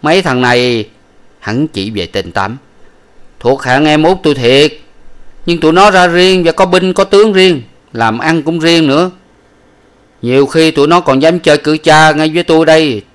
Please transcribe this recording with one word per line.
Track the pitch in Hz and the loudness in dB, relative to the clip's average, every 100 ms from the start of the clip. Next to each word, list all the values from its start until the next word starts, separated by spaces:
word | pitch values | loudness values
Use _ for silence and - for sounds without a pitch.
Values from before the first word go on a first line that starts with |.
Mấy | 147 180 | -2 -2
thằng | 170 127 | -2 -2
này, | 123 123 123 117 107 _ _ _ - _ | 0 0 0 -4 -6 _ _ _ -20 _
hắn | - 110 156 | -8 -6 -4
chỉ | - 98 | -6 -8
về | 107 85 | -8 -8
tên | 101 90 | -8 -6
Tám, | 92 98 127 _ _ - _ _ _ - _ | -6 -6 -8 _ _ -20 _ _ _ -20 _
thuộc | 120 135 | -2 -2
hạng | 131 127 151 | -2 0 0
em | 151 | 2
út | 160 185 | 0 0
tôi | 156 135 | -2 -2
thiệt. | 120 135 147 - - - - - - - - | 2 2 2 -2 -20 -20 -20 -20 -20 -14 -6
Nhưng | 170 | -2
tụi | 156 | 0
nó | 165 208 | 2 2
ra | 185 180 | 4 2
riêng | 170 185 185 | 2 0 2
và | 165 | 0
có | 160 190 | 0 0
binh | 180 185 | 0 0
có | 180 | -2
tướng | 190 202 220 | 0 2 2
riêng, | 190 185 156 113 _ _ | 2 2 0 -6 _ _
làm | 120 113 113 | -4 -2 -2
ăn | 160 165 | -2 -2
cũng | 147 165 | -2 -2
riêng | 160 170 156 | 0 2 2
nữa. | 139 180 185 _ _ _ _ _ _ _ _ _ _ | 0 -2 -6 _ _ _ _ _ _ _ _ _ _
Nhiều | 120 127 139 | -2 0 0
khi | 165 160 | 0 0
tụi | 156 143 | 0 0
nó | 175 | 0
còn | 160 135 | 0 0
dám | 156 175 | 0 0
chơi | 160 147 | 0 0
cử | 147 156 | 0 -4
cha | 160 156 156 | 2 4 4
ngay | 151 156 | 2 -2
với | 156 | -2
tôi | 160 160 160 | 0 0 4
đây | 160 156 110 - | 2 2 -4 -10